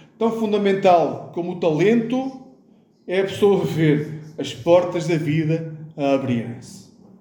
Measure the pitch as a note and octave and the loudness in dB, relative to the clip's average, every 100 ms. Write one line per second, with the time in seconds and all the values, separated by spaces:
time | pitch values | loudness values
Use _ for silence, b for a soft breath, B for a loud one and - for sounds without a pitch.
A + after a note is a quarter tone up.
0 | B - A3+ A3+ A3 G#3 G3 F#3+ G3 F3 | B -4 -2 0 0 0 0 2 6 6
1 | C#3+ - - F3+ F3+ F3+ F3 D3+ F#3+ A#3 | 4 -4 -8 -8 -6 -2 0 2 4 2
2 | A3+ B3+ C4 - - - _ _ _ _ | 0 -4 -4 -10 -18 -20 _ _ _ _
3 | - F#3 G3 - G3+ F#3 D#3+ D#3 D#3+ C#3 | -4 -2 -2 2 2 4 0 2 2 2
4 | - - - - C#3+ - E3+ F3 F3 F3 | -2 -12 -14 -10 -10 -6 4 4 4 -2
5 | D#3 D#3+ C#3+ D#3 D#3 D#3+ - - - - | -2 -2 0 -2 0 -2 -6 -12 -14 -4
6 | C#3 C3+ A#2+ A#2 A#2 A#2 - - - _ | 0 0 0 -4 -4 -10 -16 -20 -20 _
7 | - - | -20 -20